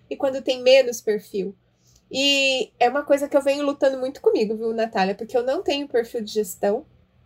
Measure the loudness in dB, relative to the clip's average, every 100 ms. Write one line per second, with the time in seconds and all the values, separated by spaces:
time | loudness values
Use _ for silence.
0 | -12 -4 -4 -2 -4 2 6 6 6 -2
1 | -4 -4 -4 -6 -6 -10 _ _ _ _
2 | -10 0 2 2 2 0 -4 0 0 0
3 | 0 0 2 0 0 0 -2 0 0 0
4 | -6 -2 0 2 -2 -4 -4 -4 -4 -2
5 | -2 -4 -4 -2 -2 -2 -2 -4 -2 -4
6 | -2 -6 -6 -4 -6 -2 -2 -2 -6 _
7 | _ _